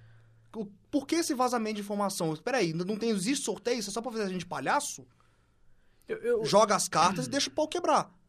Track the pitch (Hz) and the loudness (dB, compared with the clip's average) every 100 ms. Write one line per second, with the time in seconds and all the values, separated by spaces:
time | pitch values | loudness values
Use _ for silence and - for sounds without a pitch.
0 | - - - _ _ 220 202 - _ 285 | -20 -20 -20 _ _ -10 -10 -12 _ -2
1 | 277 330 330 254 254 240 214 214 202 202 | 0 0 0 2 2 2 -2 -4 -4 -2
2 | 202 - 165 156 - 262 170 160 180 214 | -2 0 -2 -2 -2 0 0 0 -2 -2
3 | 226 208 180 277 - 190 240 247 208 233 | 0 0 0 -2 -2 -4 -2 -2 -4 -6
4 | 240 220 196 185 165 151 143 269 - - | -6 -4 -4 -4 -6 -4 0 0 -2 -8
5 | 123 _ _ _ _ _ - - _ _ | -16 _ _ _ _ _ -20 -20 _ _
6 | - - 233 233 165 196 220 190 - 160 | -10 -6 0 0 4 6 6 4 2 4
7 | 175 196 254 277 - - 311 359 349 254 | 4 2 -2 -2 -2 -2 -2 0 2 2
8 | - - | 2 -8